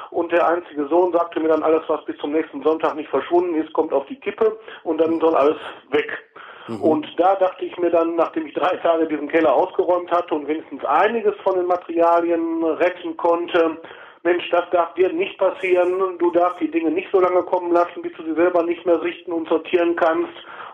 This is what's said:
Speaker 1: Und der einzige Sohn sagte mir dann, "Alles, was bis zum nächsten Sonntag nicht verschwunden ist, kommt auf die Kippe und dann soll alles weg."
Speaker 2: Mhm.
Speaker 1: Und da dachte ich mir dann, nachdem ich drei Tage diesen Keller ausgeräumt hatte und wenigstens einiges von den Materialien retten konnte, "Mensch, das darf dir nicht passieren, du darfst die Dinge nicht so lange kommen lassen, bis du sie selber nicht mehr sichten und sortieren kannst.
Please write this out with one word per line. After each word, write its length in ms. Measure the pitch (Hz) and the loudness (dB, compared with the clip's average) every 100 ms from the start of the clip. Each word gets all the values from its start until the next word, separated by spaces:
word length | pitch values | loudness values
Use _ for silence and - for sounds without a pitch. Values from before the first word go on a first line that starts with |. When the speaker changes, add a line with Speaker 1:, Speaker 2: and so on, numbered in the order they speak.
| - | -8
Speaker 1:
Und 180 | 175 170 | -6 0
der 160 | 170 - | 2 2
einzige 400 | 175 175 147 139 | 0 -4 -6 0
Sohn 260 | 170 180 | 2 2
sagte 280 | 170 170 165 | 2 -2 -2
mir 80 | 160 | 0
dann, 160 | 156 | 2
"Alles, 180 | 156 160 - | 2 0 0
was 160 | 151 | -6
bis 120 | - 151 | -4 -8
zum 120 | 151 | -4
nächsten 320 | 156 151 143 | -4 -4 -2
Sonntag 320 | 139 160 156 | -2 0 -2
nicht 140 | 151 151 | -4 -4
verschwunden 520 | 135 - 175 180 156 | -4 2 0 2 -2
ist, 120 | 151 | -2
kommt 200 | - 156 | -2 0
auf 140 | 139 - | -2 -4
die 140 | 131 | -10
Kippe 400 | 202 - 220 214 - - | -8 0 0 -2 -16 -12
und 160 | 175 160 | -6 0
dann 180 | 160 165 | 0 2
soll 160 | 160 | 2
alles 220 | 160 143 160 - - - | 4 2 2 -8 -16 -2
weg." 280 | 143 - - - - - - - | -2 -2 -8 -14 -20 -20 -18 -10
Speaker 2:
Mhm. 120 | 113 | -2
Speaker 1:
Und 260 | 160 151 - - | 0 0 -2 0
da 180 | 180 | 2
dachte 300 | 190 185 - | 4 0 -2
ich 120 | 180 - | -10 -2
mir 120 | 170 | 0
dann, 240 | 165 165 | 2 2
nachdem 320 | 170 156 165 147 | 0 0 -2 -6
ich 80 | |
drei 220 | 156 170 175 | -2 -2 0
Tage 320 | 170 165 156 | 0 2 0
diesen 180 | 151 143 | -2 0
Keller 260 | 165 156 | 2 4
ausgeräumt 600 | 131 185 - 170 180 175 | 4 2 0 2 0 0
hatte 200 | 175 170 | -2 0
und 140 | 156 143 | -4 -4
wenigstens 380 | 156 - 135 | -6 -6 -8
einiges 500 | - 151 208 233 208 196 | 0 2 2 2 -2 0
von 140 | 196 185 | -2 0
den 100 | 180 | 0
Materialien 960 | 180 - 165 170 170 170 170 165 165 | -2 -2 2 4 4 2 0 -2 -2
retten 540 | 160 143 175 175 165 160 | -2 0 0 -2 -10 -2
konnte, 600 | 170 170 170 175 165 156 - - - - | 0 0 0 0 0 -2 -14 -20 -20 -6
"Mensch, 260 | 175 175 - | 0 0 0
das 120 | 175 175 | -2 0
darf 240 | 175 165 | 0 0
dir 180 | 170 185 | 0 0
nicht 240 | 165 190 - | 0 -4 0
passieren, 800 | 185 185 185 180 180 185 190 170 | -2 0 2 2 2 0 -2 0
du 120 | 170 | 2
darfst 300 | 170 175 175 | 4 2 0
die 100 | 151 | -2
Dinge 220 | 165 160 | -2 -2
nicht 160 | 170 - | -2 0
so 80 | 190 | 2
lange 240 | 180 180 | 4 2
kommen 300 | 175 180 175 | 2 -2 2
lassen, 300 | 170 170 175 | 2 2 -2
bis 100 | 170 | -12
du 100 | - | -10
sie 120 | 160 | -6
selber 280 | 156 175 175 | 2 2 2
nicht 240 | 170 170 175 | 0 -2 0
mehr 140 | 165 | 0
sichten 320 | 170 170 - | 0 -8 -6
und 160 | 165 160 | -6 -2
sortieren 480 | 165 - 180 170 170 | -2 0 0 2 2
kannst. 380 | 165 165 170 - - - - | 0 0 -4 -8 -18 -16 -16